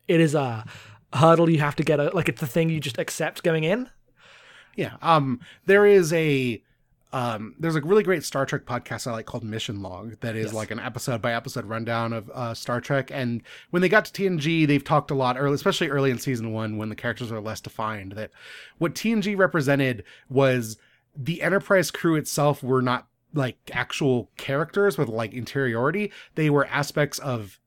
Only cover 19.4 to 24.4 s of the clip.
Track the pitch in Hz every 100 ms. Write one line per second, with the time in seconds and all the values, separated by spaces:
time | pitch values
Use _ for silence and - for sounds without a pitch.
19.4 | 180 170 135 139 131 110 - - - 131
20.4 | 135 127 110 107 _ _ _ 147 120 170
21.4 | 156 196 - 190 170 - 170 156 143 -
22.4 | 147 139 123 131 123 123 - _ _ -
23.4 | 127 - - 123 123 - 147 120 - -